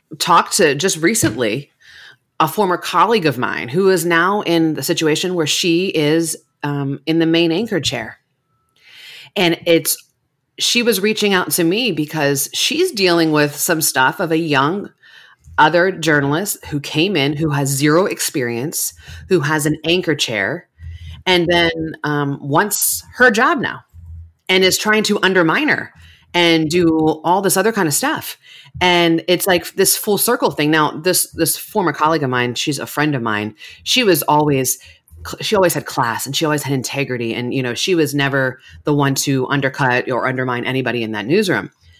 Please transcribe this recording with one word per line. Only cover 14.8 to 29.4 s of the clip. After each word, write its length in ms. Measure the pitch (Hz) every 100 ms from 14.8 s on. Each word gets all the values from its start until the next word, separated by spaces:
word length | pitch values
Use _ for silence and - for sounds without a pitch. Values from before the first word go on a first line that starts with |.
| - _ - - - _ - -
other 340 | 151 170 185
journalist 720 | 170 156 147 139 151 202 - -
who 140 | 147
came 360 | - 156 185 180
in, 200 | 139 147
who 140 | 160
has 180 | 143 135
zero 380 | 135 151 160 202
experience, 840 | - - 156 120 117 143 - - - - - -
who 120 | 180
has 260 | 143 156 151
an 100 | 151
anchor 300 | 160 180 175
chair, 540 | 147 - 110 98 160 - _ - - - - -
and 200 | 180 165
then, 220 | 175 170 165 160 -
um, 360 | 143 147 139 143
wants 640 | 143 151 208 - - - -
her 160 | - 247
job 280 | 214 269 330
now 220 | 147 - - - - - - _ -
and 160 | 185
is 140 | 185 180
trying 240 | 214 214
to 160 | 208 202
undermine 460 | 185 185 160 190 294
her 240 | 170 117 - - - _
and 340 | 175 170 165 156
do 520 | 175 170 160 156 156
all 180 | 160 185
this 140 | 190 185
other 160 | 196
kind 160 | 220 165
of 60 |
stuff. 420 | 143 269 311 - - - - - -
And 420 | 180 175 170 165 -
it's 180 | 175